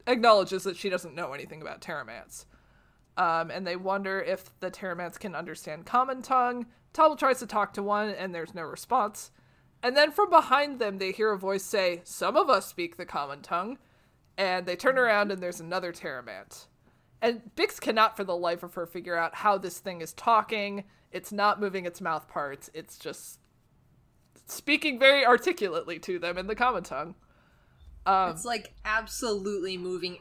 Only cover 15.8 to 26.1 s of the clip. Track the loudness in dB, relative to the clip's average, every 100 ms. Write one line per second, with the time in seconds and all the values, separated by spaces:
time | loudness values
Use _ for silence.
15.8 | -4 -8 -10 -10 -10 -14 -14 -20 -20 _
16.8 | _ _ _ -2 0 0 -6 -2 -2 0
17.8 | -2 4 2 2 -4 0 0 -2 -6 -8
18.8 | -8 -8 -4 -2 -2 2 2 4 0 -8
19.8 | -10 -8 -10 -2 4 4 4 -2 -4 -6
20.8 | -12 _ _ -12 -8 2 2 2 -2 -4
21.8 | -6 -6 -4 -4 -4 -6 -6 -8 -14 -14
22.8 | -14 -14 -12 -12 -16 -20 _ _ _ _
23.8 | _ _ _ _ _ _ -14 -8 0 2
24.8 | 2 4 6 8 8 6 4 0 -2 -2
25.8 | -4 -8 -6